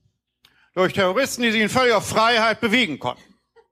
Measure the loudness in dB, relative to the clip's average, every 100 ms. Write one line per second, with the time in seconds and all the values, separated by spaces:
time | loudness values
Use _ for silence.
0 | _ _ _ _ _ _ _ -2 -2 2
1 | 0 0 -2 -2 -2 0 0 2 2 2
2 | 0 0 2 2 0 0 0 0 -2 -4
3 | -8 -10 -14 _ _ _ _